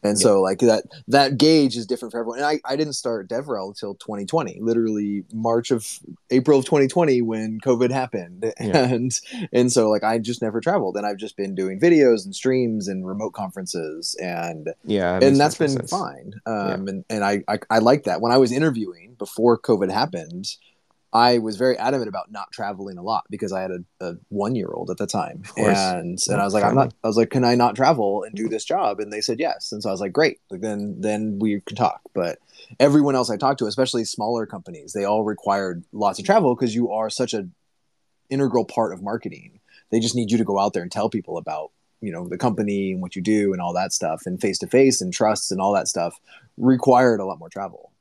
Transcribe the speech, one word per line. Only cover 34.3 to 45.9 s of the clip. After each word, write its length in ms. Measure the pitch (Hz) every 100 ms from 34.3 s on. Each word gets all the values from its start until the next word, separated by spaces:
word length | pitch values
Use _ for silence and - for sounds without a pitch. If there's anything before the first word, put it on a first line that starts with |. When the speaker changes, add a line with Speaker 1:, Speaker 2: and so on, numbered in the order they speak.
| 117 107
Speaker 1:
companies, 460 | 98 87 82 82
they 100 | 107
all 220 | 101 107
required 580 | 107 104 101 98 95 87 -
lots 280 | 101 101 92
of 40 | 101
travel 280 | 214 156
'cause 220 | 120 123 110
you 160 | 120
are 180 | 107 110
such 240 | - 123
an 200 | 110 92 _ _ _ _ _ _ _ _
integral 360 | 135 135 120
part 280 | 101 - 110
of 100 | 90
marketing. 560 | 98 117 - - - _ _ _ _
They 80 | 113
just 160 | 113
need 160 | 123 107
you 80 | 113
to 60 |
go 160 | 104 98
out 140 | 101
there 80 | 95
and 80 | 87
tell 180 | - 110
people 280 | 107 90 82
about, 340 | 80 78 78 _ _ _
you 120 | 104
know, 160 | 85 90
the 100 | 90
company 540 | 120 101 104 101 98
and 100 | 92
what 140 | 90 95
you 60 |
do 300 | 92 107 101
and 80 | 92
all 120 | 87
that 200 | 87 92
stuff, 340 | - 82 80 -
and 140 | 92
face-to-face 600 | 104 92 90 123 135 123
and 120 | 92
trusts 380 | 90 107 107 -
and 100 | 95
all 120 | 95
that 160 | 101
stuff 320 | -